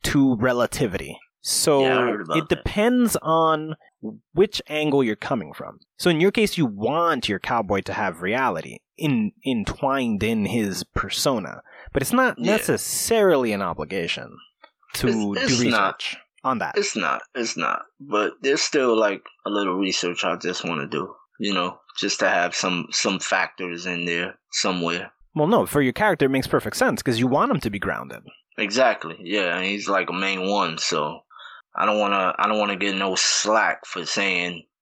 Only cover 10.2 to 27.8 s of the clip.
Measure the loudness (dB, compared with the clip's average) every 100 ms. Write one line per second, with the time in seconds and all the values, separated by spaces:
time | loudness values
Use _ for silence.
10.2 | 0 0 0 0 -2 -4 -6 -6 -4 -2
11.2 | 0 0 -4 -12 -18 -20 -6 -4 0 2
12.2 | 2 0 0 2 2 -2 -2 -4 2 4
13.2 | 6 6 4 0 -2 -4 -4 -4 -2 -4
14.2 | -10 -18 -20 _ -20 _ _ -2 0 2
15.2 | 0 0 2 2 4 2 2 -2 -8 -10
16.2 | -16 _ -4 -2 -2 -2 -2 -2 -2 -2
17.2 | -6 -6 -6 -4 -4 -4 -8 -18 -4 0
18.2 | 0 -2 0 0 2 2 4 4 4 0
19.2 | -10 -10 -4 -2 0 0 0 0 -2 -2
20.2 | -2 -2 -4 -4 -4 -4 -4 -6 -6 -12
21.2 | _ -8 -4 -2 -2 -6 _ -6 -4 0
22.2 | 2 2 0 -2 -2 -2 -4 -2 -2 -2
23.2 | 0 0 -2 -4 -8 -6 -6 -4 -2 -2
24.2 | -4 -8 _ -4 -2 0 -2 -2 -6 _
25.2 | _ 0 2 2 2 2 2 2 2 2
26.2 | 2 2 2 0 0 0 0 0 0 2
27.2 | 2 2 2 0 -2 -2